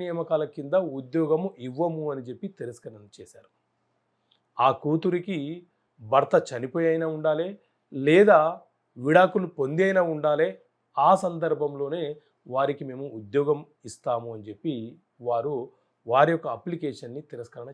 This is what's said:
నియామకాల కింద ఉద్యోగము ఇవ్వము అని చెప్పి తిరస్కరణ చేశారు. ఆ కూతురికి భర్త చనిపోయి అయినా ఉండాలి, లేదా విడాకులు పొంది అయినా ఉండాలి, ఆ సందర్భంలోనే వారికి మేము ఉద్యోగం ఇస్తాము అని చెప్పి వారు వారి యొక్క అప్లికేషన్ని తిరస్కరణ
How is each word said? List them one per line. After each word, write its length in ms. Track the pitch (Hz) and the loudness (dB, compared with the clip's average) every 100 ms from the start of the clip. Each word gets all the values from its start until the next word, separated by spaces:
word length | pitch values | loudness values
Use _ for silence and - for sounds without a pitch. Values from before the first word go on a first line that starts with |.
నియామకాల 400 | 180 170 160 156 147 | -6 -6 -2 -2 -2
కింద 300 | - 139 185 170 135 | -8 -2 0 0 -8
ఉద్యోగము 500 | 127 160 151 160 190 127 | -4 -2 2 0 0 -8
ఇవ్వము 460 | 127 127 170 160 151 | -10 -4 -4 -4 -6
అని 120 | 135 123 | -8 -10
చెప్పి 180 | 120 202 - | -12 -12 -12
తిరస్కరణ 440 | 120 110 131 110 101 - | -14 -14 -18 -20 -20 -20
చేశారు. 320 | 92 - _ _ _ _ _ _ _ _ _ _ _ - | -20 -20 _ _ _ _ _ _ _ _ _ _ _ 2
ఆ 120 | 131 135 | 2 2
కూతురికి 540 | 147 160 185 175 175 170 143 175 - _ _ _ | -2 0 0 -2 -4 -8 -8 -12 -18 _ _ _
భర్త 320 | 107 131 - 175 - | 2 2 4 2 2
చనిపోయి 380 | 123 120 170 165 | -6 -6 0 0
అయినా 160 | 165 160 | 0 -2
ఉండాలి, 420 | 156 156 151 180 202 _ _ _ | -2 -2 -2 -4 -10 _ _ _
లేదా 460 | 131 139 175 208 170 160 185 _ _ _ 123 | -2 4 8 8 8 4 -2 _ _ _ -6
విడాకులు 500 | 131 170 185 196 175 - | 4 6 6 2 -4 -4
పొంది 240 | 135 160 190 | -2 2 2
అయినా 140 | 190 170 | 2 2
ఉండాలి, 360 | 156 151 147 175 190 _ _ _ - | 0 0 2 0 -2 _ _ _ 2
ఆ 140 | 151 190 | 6 6
సందర్భంలోనే 880 | 185 165 160 143 147 139 139 170 151 151 _ _ - | 2 -4 -2 -2 -2 -4 -6 -4 -6 -8 _ _ -6
వారికి 360 | 127 139 143 139 | -2 -2 -2 -8
మేము 200 | 127 139 110 | -10 -12 -12
ఉద్యోగం 400 | 104 139 143 147 - _ 117 | -2 0 2 -2 -4 _ -20
ఇస్తాము 440 | - 135 117 117 110 | -10 -4 -4 -6 -12
అని 80 | 104 | -14
చెప్పి 260 | 101 165 123 113 - _ _ | -8 -6 -6 -8 -16 _ _
వారు 340 | 120 117 139 135 135 _ _ _ 113 | -4 -2 -2 -6 -8 _ _ _ 0
వారి 240 | 127 151 | 4 4
యొక్క 140 | 160 151 | 2 -4
అప్లికేషన్ని 760 | 113 175 165 151 113 120 135 | -8 -8 -6 -6 -8 -12 -14
తిరస్కరణ 500 | 151 120 113 127 123 | -14 -16 -14 -16 -18